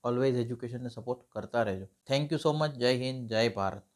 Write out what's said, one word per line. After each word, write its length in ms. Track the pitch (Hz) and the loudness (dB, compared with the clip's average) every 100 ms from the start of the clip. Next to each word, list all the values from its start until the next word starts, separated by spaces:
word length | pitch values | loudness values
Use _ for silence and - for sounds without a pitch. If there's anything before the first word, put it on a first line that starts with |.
| 120 | 0
always 300 | 123 135 123 | 2 2 2
એજ્યુકેશનને 500 | 117 120 120 123 123 113 | -2 -4 -8 -8 -8 -10
સપોર્ટ 260 | 120 123 _ 107 | -6 -8 _ -10
કરતા 300 | 107 120 107 | -2 0 0
રહેજો. 180 | 95 98 _ - | -2 -8 _ -2
Thank 240 | 135 147 | 0 2
you 80 | 156 156 | 2 2
so 80 | 151 | 2
much. 120 | 151 131 | 0 2
જય 100 | 123 127 | 2 2
હિન્દ, 180 | 127 131 117 | 0 -4 -2
જય 200 | 110 117 101 | 2 2 2
ભારત. 280 | 98 101 - | -2 -2 -14